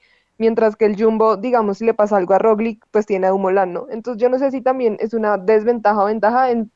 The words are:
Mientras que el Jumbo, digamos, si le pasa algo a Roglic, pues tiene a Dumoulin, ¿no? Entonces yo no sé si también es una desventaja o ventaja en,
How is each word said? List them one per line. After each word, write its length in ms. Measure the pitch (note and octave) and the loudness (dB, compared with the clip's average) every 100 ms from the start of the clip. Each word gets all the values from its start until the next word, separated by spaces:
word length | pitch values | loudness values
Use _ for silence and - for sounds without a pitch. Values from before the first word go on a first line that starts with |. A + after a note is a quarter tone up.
| _ _ _ - | _ _ _ -4
Mientras 360 | A3+ A3+ A3+ G#3+ | -2 2 0 2
que 80 | |
el 100 | G#3+ G3+ | -2 2
Jumbo, 400 | A3 A3 A3 A3 | 0 2 2 0
digamos, 420 | B3+ A#3+ G#3+ G3 | 0 0 0 -2
si 60 | |
le 100 | A3+ | -2
pasa 220 | A3+ G#3+ G#3 | 0 2 0
algo 160 | F3+ | 2
a 60 | F#3+ | 2
Roglic, 460 | A3 G#3+ A3+ G#3+ _ | 4 2 0 -6 _
pues 140 | G#3+ G#3+ | -4 -2
tiene 200 | G3 F#3 | 0 0
a 40 | |
Dumoulin, 420 | G3 G3 F#3+ F#3 | 0 0 0 0
¿no? 160 | F3 - | -4 -10
Entonces 320 | A3+ A3+ A#3 | -12 -10 -2
yo 60 | B3 | 0
no 100 | B3+ | 0
sé 140 | C#4 | -2
si 80 | C4 | -2
también 360 | B3+ C4 A#3+ G#3 | -2 0 -2 -2
es 120 | A3 | -4
una 240 | A3+ G#3+ G3+ | -2 -2 -2
desventaja 640 | F#3 A3 G#3+ A#3+ G#3+ G#3+ | 2 2 2 0 0 0
o 40 | G3 | 0
ventaja 460 | A3 G3+ B3 C4 | 0 0 2 0
en, 180 | A#3 A3 | 0 -4